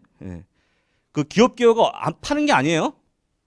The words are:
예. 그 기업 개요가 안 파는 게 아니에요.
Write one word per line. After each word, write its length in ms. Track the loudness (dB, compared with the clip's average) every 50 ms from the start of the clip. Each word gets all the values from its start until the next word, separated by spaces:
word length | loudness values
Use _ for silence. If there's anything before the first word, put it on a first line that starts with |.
| _ _ _ -20
예. 220 | -18 -16 -16 -16 -18 _ _ _ _ _ _ _ _ _ _ _ _ _
그 120 | -8 -8 -8
기업 320 | -4 2 2 2 2 2
개요가 340 | 2 2 2 4 4 0 0 -2 -4 -6
안 80 | -6 -6 _
파는 260 | -6 -6 -4 -2 0
게 60 | 0
아니에요. 420 | 0 0 0 0 -2 -2 -2 -4 -6 _ _ _ _ _ _ _ _ _ _